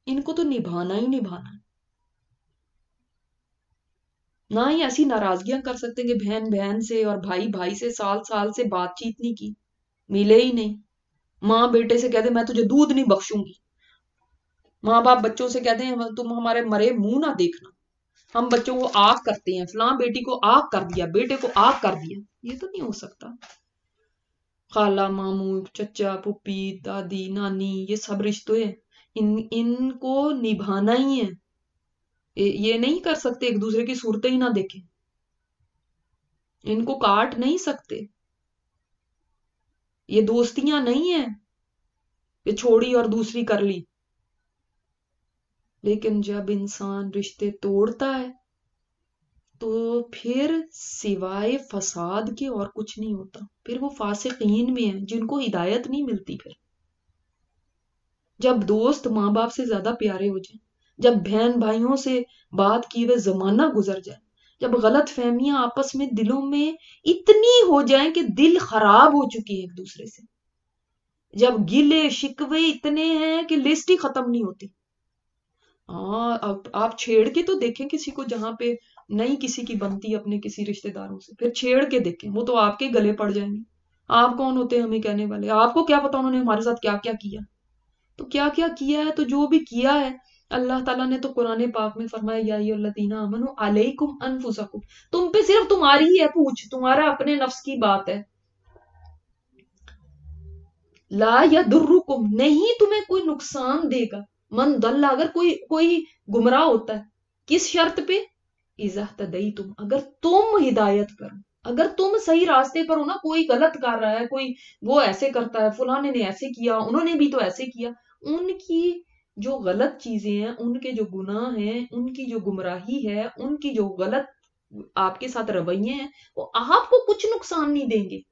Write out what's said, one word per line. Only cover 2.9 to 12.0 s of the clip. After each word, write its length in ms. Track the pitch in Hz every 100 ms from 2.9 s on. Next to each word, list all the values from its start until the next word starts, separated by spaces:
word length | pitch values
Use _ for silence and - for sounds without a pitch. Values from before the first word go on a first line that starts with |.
| _ _ _ _ _ _ _ _ _ _ _ _ _ _ _ -
ना 160 | 214 262
ही 140 | 320
ऐसी 240 | 269 269 285
नाराजगियां 560 | 220 196 180 196 269
कर 160 | 262 247
सकते 240 | 233 240
हैं 160 | 240 220
कि 80 | 202
बहन 260 | 220 220
बहन 280 | 202 196 214
से 240 | 226 226
और 140 | 214 196
भाई 300 | 190 180 220
भाई 280 | 196 180 208
से 160 | 240
साल 280 | 233 202 208
साल 320 | 214 214 208
से 120 | 208
बातचीत 520 | 220 185 180 - 226 214
नहीं 120 | 233
की, 220 | 214 214 208 _ _ _ _ -
मिले 300 | 196 208 220
ही 100 | 254
नहीं। 280 | 240 214 214 _ _ _ _ _ _
माँ 280 | 202 226 240
बेटे 260 | 226 226
से 120 | 240